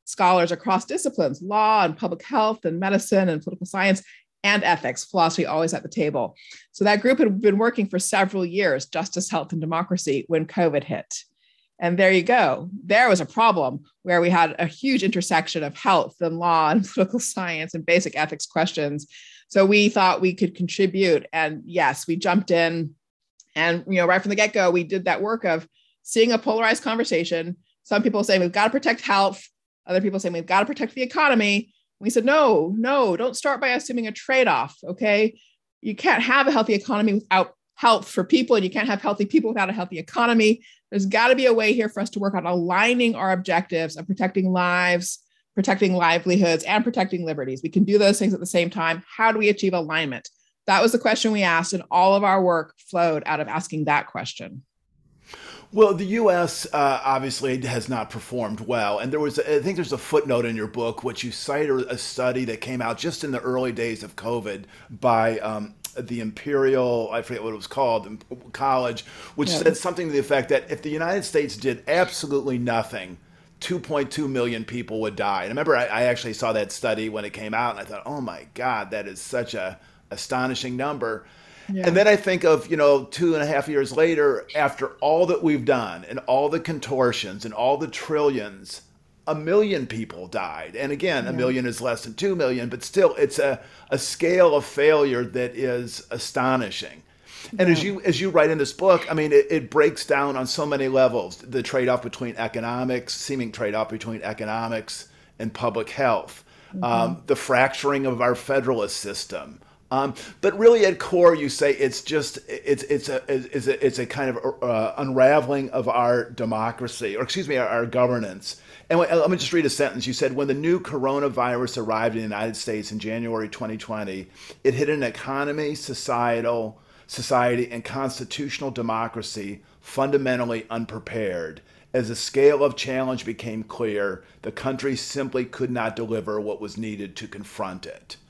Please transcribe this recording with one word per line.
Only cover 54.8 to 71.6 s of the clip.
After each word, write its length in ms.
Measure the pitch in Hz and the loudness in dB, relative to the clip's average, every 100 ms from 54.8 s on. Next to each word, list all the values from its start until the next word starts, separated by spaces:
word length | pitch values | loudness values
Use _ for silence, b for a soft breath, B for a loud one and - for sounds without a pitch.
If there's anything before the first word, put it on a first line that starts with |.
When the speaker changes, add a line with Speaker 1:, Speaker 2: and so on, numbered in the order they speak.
| _ _ _ _ B B B B B | _ _ _ _ B B B B B
Speaker 2:
Well, 220 | 202 214 | 6 6
the 100 | 180 | 6
U 260 | 190 226 214 | 0 2 4
S, 340 | 175 170 - - | 4 2 -2 -4
uh, 280 | 151 143 131 | 2 2 2
obviously 520 | 135 135 135 127 135 131 | 0 0 -2 -4 -2 -2
has 240 | 127 123 110 | -2 -4 -4
not 220 | 123 107 | -6 -6
performed 500 | 117 - 123 110 107 | -10 -10 -6 -6 -6
well. 380 | 110 120 104 104 | -4 0 0 0
And 140 | 120 | -2
there 80 | 151 | -2
was, 180 | 147 143 | -2 -2
I 220 | 143 151 | 0 0
think 160 | 147 180 | 0 -4
there's 160 | 156 | -4
a 60 | 131 | -6
footnote 460 | - 151 143 123 | 0 0 2 0
in 120 | 117 113 | 0 -4
your 100 | 107 | -6
book, 380 | 117 117 113 | -4 -4 -4
which 180 | 120 113 | -8 -8
you 80 | 123 | -10
cite 400 | - - 143 151 | -8 -6 -2 0
a, 220 | 131 123 | 0 -2
a 40 | 120 | -6
study 480 | - - 127 127 120 | -8 -4 -2 -2 -4
that 140 | 110 | -6
came 220 | 131 127 | -8 -4
out 160 | 113 117 | -4 -4
just 240 | 160 - | -6 -6
in 80 | 151 | -6
the 80 | 127 | -6
early 300 | 120 127 127 | -2 -2 -2
days 320 | 117 117 110 | -4 -4 -6
of 140 | 104 - | -12 -10
covid 480 | 113 120 107 98 98 B B | -6 -6 -6 -10 -12 B B
by, 480 | 107 127 113 113 113 | -2 2 4 2 0
um, 380 | 107 107 104 - - - | -4 -6 -10 -12 -14 -10
the 240 | 110 120 | -8 -6
Imperial, 880 | 110 107 147 143 135 135 123 120 110 | -8 -8 -2 2 2 2 2 0 -2
I 100 | 113 | -4
forget 200 | 110 120 | -6 -8
what 100 | 110 | -8
it 40 | 110 | -8
was 100 | 92 | -8
called, 400 | - 127 113 101 | -2 0 0 -2
Im-, 120 | 107 - 127 123 | -14 -14 -16 -14
College, 520 | - 135 131 123 110 - B B B | -4 0 2 0 -6 -12 B B B
which 140 | 147 | -2
Speaker 1:
Yeah. 80 | 160 | 2
Speaker 2:
said 180 | - - | 2 2
something 320 | 185 175 165 | -2 -6 -2
to 40 | |
the 60 | 143 | -2
effect 300 | 131 170 170 | 0 0 2
that 220 | 135 - | 0 -2
if 120 | 147 | -8
the 80 | 156 | -6
United 340 | 156 165 196 | -6 -2 -4
States 320 | - 156 139 | -2 -2 -2
did 280 | 104 | -4